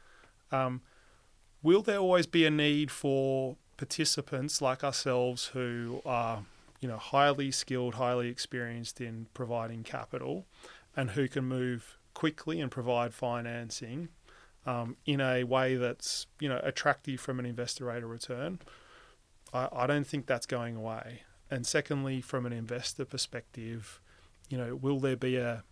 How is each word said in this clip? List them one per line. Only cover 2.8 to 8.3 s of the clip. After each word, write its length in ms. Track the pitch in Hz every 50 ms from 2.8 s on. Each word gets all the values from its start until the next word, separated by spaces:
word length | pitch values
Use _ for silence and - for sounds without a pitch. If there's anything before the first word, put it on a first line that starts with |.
| 151 135
for 680 | - - - 143 135 135 135 135 135 135 131 127 - - _ _ -
participants 840 | - 143 - - - 156 - - - 139 - 156 131 127 151 - -
like 220 | 147 127 127 - -
ourselves 640 | 139 - - - 139 127 123 123 127 123 123 -
who 540 | - - 131 127 120 120 120 117 117 123 - -
are, 380 | 139 127 120 117 113 113 107 101 - - - - - - -
you 80 | -
know, 100 | 127 113
highly 520 | 110 - - - 139 143 143 139 135 139 135
skilled, 460 | 127 - - - 131 127 123 123 113
highly 340 | 117 127 123 123 123 120
experienced 720 | 120